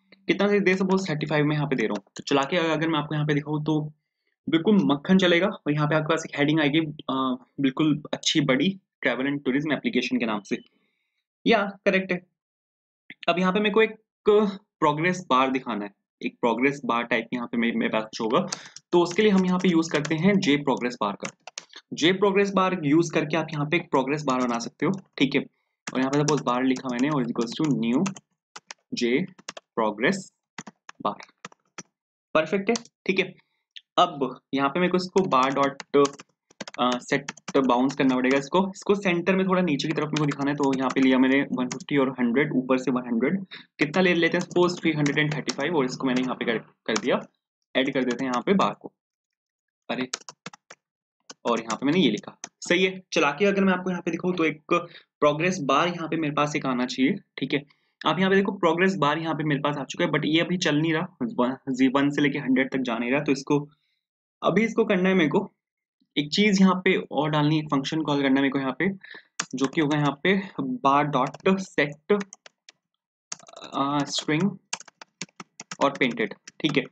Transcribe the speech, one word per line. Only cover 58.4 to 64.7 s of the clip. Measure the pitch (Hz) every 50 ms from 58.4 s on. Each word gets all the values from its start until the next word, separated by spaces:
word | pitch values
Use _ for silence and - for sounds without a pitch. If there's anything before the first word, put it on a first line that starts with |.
| 196 -
progress | - - 175 160 160 170 190 190 190
bar | 147 143 147 151 165
यहाँ | 165 165 151
पे | 151 156
मेरे | 151 143 139
पास | 147 147 147
आ | 143 131
चुका | - - - 175
है, | 175
but | 156 147 -
ये | 151 156 165
अभी | 170 165 180
चल | - - 156 147
नहीं | 147 160 165
रहा, | 156 156 185 - - -
वन, | 127 113 120 123 120 123 131 - - 139
जी, | 127 127 131 131
वन | 123 139 143 143
से | 143 151
लेके | 147 143 143 147
हंड्रेड | 123 127 131 131 135 131
तक | - 135
जा | 127 123 113 117
नहीं | 120 120
रहा, | 135 151
तो | 151 147
इसको, | 135 135 - - 147 143 147 - _ _ _ _ _ _ _ _ _ _ _ _ _ -
अभी | - - 165 208 226
इसको | 226